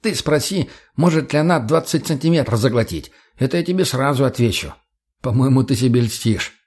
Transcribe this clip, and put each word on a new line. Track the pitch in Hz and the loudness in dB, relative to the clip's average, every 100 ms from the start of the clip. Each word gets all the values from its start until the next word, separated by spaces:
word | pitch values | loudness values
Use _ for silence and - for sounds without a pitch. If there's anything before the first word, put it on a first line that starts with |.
Ты | 220 | -4
спроси, | - - 147 - 190 - - _ - | -4 0 0 0 -4 -4 -8 _ 0
может | 170 160 131 | 2 2 0
ли | - | 0
она | 165 165 | 2 0
двадцать | 110 160 - 160 - | 2 0 0 -4 -2
сантиметров | 139 156 165 110 113 | -2 2 2 2 2
заглотить. | 120 117 110 82 - _ _ _ | 2 0 -2 -6 -12 _ _ _
Это | 131 175 | -2 -2
я | |
тебе | 170 185 | -2 0
сразу | - 127 139 135 | 0 0 -2 0
отвечу». | 135 - 117 92 71 - _ _ _ _ | 0 2 0 0 -8 -16 _ _ _ _
«По-моему, | 131 113 131 131 | -2 0 4 2
ты | 120 | 2
себе | 120 127 120 | 0 2 2
льстишь». | 117 - 117 104 - _ | 0 -2 -2 -2 -4 _